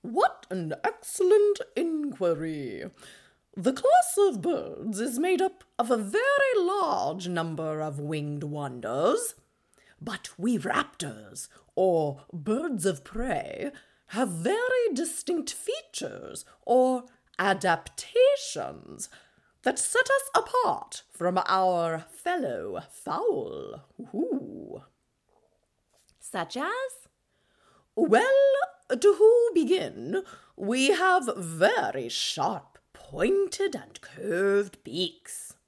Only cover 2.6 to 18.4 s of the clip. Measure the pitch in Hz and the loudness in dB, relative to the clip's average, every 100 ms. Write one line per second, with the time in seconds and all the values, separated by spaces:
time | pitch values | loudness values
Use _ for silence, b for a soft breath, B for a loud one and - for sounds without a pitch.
2.6 | 131 98 - B B B B B B - | -8 -8 -12 B B B B B B -2
3.6 | 190 269 523 698 698 - 403 226 254 330 | -2 2 4 6 4 4 2 2 -2 -2
4.6 | - - 208 196 240 240 349 359 381 - | -4 -8 -8 -4 -4 -2 0 2 0 -4
5.6 | - - 233 233 202 392 539 571 539 466 | -12 -4 0 0 0 0 2 2 4 2
6.6 | 349 403 330 - 139 175 175 175 165 160 | 0 0 0 0 -2 -4 -4 -4 -4 -4
7.6 | 160 156 151 143 147 156 147 147 147 147 | -6 -4 -6 -6 -6 -4 -4 -6 -6 -6
8.6 | 139 123 110 127 180 427 480 - _ _ | -8 -8 -4 0 2 2 -2 -10 _ _
9.6 | _ b b b 151 101 - - 208 220 | _ b b b -10 -10 -12 -4 -2 0
10.6 | 139 - - - 143 107 104 - - b | 0 -4 -4 -8 -12 -12 -16 -16 -16 b
11.6 | b - 190 170 147 135 - 175 147 226 | b 2 2 4 0 -4 -12 -10 -4 -2
12.6 | 320 226 180 151 - - 254 175 - - | -2 -2 -2 -4 -8 -6 -4 -4 -6 -8
13.6 | 285 277 B B B 202 247 165 175 427 | -8 -10 B B B -4 -2 -2 -2 0
14.6 | 494 508 466 269 330 - - 349 - - | 0 2 0 -2 -4 -6 -4 -4 -4 -8
15.6 | - 587 640 - - 104 - - b b | -6 -6 -8 -10 -10 -10 -14 -14 b b
16.6 | - 247 254 254 247 b b - 196 185 | 2 4 4 0 -6 b b -2 0 2
17.6 | 185 165 - - - 466 523 554 | 2 0 -2 -16 -4 4 4 4